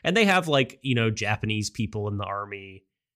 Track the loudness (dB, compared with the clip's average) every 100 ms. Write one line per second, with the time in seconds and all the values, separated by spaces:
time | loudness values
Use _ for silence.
0 | 0 4 4 4 4 2 2 -2 -2 2
1 | 2 0 -2 -2 -2 -2 -4 -4 -4 -4
2 | -4 -4 -4 -6 -8 -12 -14 -20 _ _
3 | _